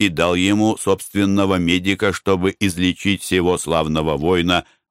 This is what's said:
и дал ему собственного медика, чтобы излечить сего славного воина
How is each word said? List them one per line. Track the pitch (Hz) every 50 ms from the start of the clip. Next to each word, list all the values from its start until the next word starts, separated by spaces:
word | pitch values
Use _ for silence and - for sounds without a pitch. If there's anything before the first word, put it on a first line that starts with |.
и | 104 98
дал | 80 76 82 87 90
ему | 90 95 98 104 107 107 110 104
собственного | - - 95 98 - - - - 101 101 98 98 101 98 95 95
медика, | 90 85 85 90 90 90 98 98 - 107 101
чтобы | 87 - - 98 95 90 90 98 - -
излечить | 101 98 82 90 90 90 85 - - 101 98 -
сего | - - 90 92 85 90 87
славного | 80 - 76 82 80 78 78 78 80 78 80 73
воина | 71 73 87 92 87 85 90 90 85 - _ _ _ _ _